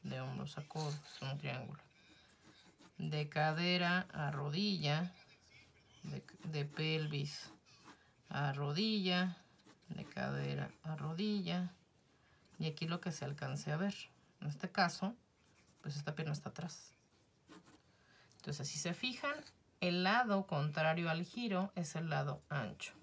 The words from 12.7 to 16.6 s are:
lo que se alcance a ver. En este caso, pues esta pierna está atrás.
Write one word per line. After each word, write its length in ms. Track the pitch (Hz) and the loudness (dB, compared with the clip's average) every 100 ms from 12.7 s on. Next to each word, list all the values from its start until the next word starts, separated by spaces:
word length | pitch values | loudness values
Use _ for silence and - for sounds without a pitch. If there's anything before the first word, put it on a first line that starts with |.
| 151 160 | -2 -2
lo 120 | 170 | 0
que 120 | 180 | -2
se 120 | 151 | -2
alcance 460 | 139 143 135 139 - | -4 -2 -2 -2 0
a 60 | 151 | 2
ver. 180 | 202 - - - _ _ | 2 0 -12 -16 _ _
En 80 | 151 | -6
este 220 | 147 180 | -4 0
caso, 440 | - 175 - 190 233 _ _ - - - - | 4 4 4 -2 -4 _ _ -20 -20 -20 -12
pues 140 | 147 143 | -6 -4
esta 180 | 147 | -4
pierna 180 | 151 156 | -2 -2
está 180 | 147 - | -2 -4
atrás. 440 | - | -6